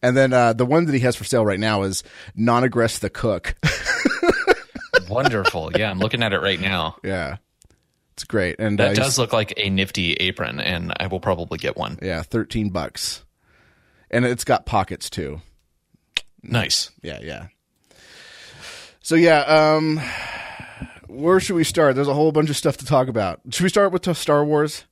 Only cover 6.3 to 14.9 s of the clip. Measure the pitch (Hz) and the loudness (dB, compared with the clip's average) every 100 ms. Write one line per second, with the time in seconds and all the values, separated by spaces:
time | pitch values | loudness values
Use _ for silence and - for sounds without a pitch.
6.3 | 95 92 90 95 95 80 - - 95 78 | 0 0 -2 -2 -2 -4 -6 -6 -4 -6
7.3 | 85 _ _ _ _ _ _ _ - - | -8 _ _ _ _ _ _ _ -18 -4
8.3 | 110 90 - 107 101 98 104 135 131 117 | -2 -2 -2 -2 2 2 2 0 0 0
9.3 | 117 107 - 101 95 95 - 85 78 92 | 0 -2 -4 -2 0 -2 -2 -2 -2 -4
10.3 | 92 67 - - 90 85 - 92 95 104 | -4 -8 -6 -6 -4 -6 -6 -6 -4 -2
11.3 | 87 85 - - - - - 92 82 - | -4 -4 -6 -6 -6 -8 -8 -6 -6 -4
12.3 | 117 - 113 104 90 73 - - - _ | -4 -4 -4 -4 -4 -8 -8 -10 -10 _
13.3 | _ _ _ _ _ _ _ _ 117 123 | _ _ _ _ _ _ _ _ -2 0
14.3 | 120 - 123 - 104 92 | -2 0 -2 0 -2 -2